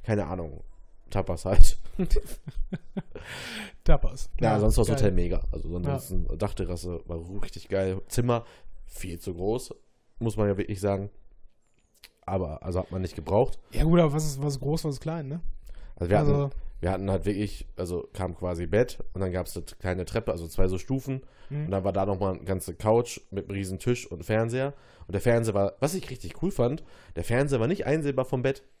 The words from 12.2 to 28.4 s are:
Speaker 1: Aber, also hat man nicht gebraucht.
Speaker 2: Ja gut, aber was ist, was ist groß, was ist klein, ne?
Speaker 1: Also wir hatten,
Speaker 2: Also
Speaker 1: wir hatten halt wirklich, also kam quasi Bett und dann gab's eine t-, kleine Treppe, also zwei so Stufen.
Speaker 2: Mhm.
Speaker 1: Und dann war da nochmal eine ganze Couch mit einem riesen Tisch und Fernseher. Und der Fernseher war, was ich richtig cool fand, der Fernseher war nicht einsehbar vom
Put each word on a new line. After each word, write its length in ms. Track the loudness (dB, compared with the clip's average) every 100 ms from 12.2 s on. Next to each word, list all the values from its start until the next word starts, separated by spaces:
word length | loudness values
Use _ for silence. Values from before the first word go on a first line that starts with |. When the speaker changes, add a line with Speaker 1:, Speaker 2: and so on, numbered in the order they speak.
Speaker 1:
Aber, 380 | -8 -6 -6 -8
also 180 | -6 -6
hat 100 | -6
man 120 | -8
nicht 120 | -8
gebraucht. 440 | -8 -2 0 0 -4 -6
Speaker 2:
Ja 140 | -2
gut, 160 | 2 4
aber 120 | 2
was 120 | 0 -4
ist, 160 | -6
was 120 | -6 -6
ist 40 |
groß, 240 | -6 -4
was 100 | -6 -8
ist 40 |
klein, 280 | -10 -10 -10
ne? 120 | -8 -8 -8 -12 -16 -16
Speaker 1:
Also 160 | -8 -2
wir 80 | 2
hatten, 100 | 2
Speaker 2:
Also 200 | 0 -2 -6 -12 -6
Speaker 1:
wir 100 | -6
hatten 200 | -4 -2
halt 140 | -2
wirklich, 420 | -2 -4 -6 -8 -14 -10
also 320 | -8 -8 -10
kam 220 | -8 -8
quasi 320 | -6 -8 -6 -2
Bett 320 | 0 0 -4 -8
und 60 | -4
dann 120 | -4
gab's 240 | -4 -6 -10
eine 80 |
t-, 120 | -14 -10
kleine 260 | -8 -6
Treppe, 280 | -4 -6 -4
also 140 | -8 -6
zwei 180 | 0 2
so 100 | 0
Stufen. 460 | -4 -6 -6 -10 -12 -20 -14
Speaker 2:
Mhm. 160 | -10 -6
Speaker 1:
Und 40 |
dann 140 | -4
war 80 | -2
da 120 | -2
nochmal 300 | -4 -2 -4
eine 100 | -6
ganze 300 | -6 -6 -8
Couch 460 | -4 0 0 0 -12 -12
mit 140 | -12 -8
einem 80 | -8
riesen 220 | -8 -6
Tisch 320 | -4 -4 -6
und 140 | -14
Fernseher. 500 | -4 -2 -2 -4 -6 -8 -20 -20 -8
Und 60 |
der 60 | -2
Fernseher 320 | 0 0 0
war, 200 | -2 -2 -2
was 160 | -4
ich 160 | -4 -10
richtig 320 | -14 -14 -6
cool 80 | -6
fand, 320 | -2 -2 -2 -12 -20 -16
der 80 | -10
Fernseher 360 | -2 -2 0 0
war 80 | -2
nicht 180 | -2 -2
einsehbar 380 | -2 -2 -4
vom 180 | -4 -2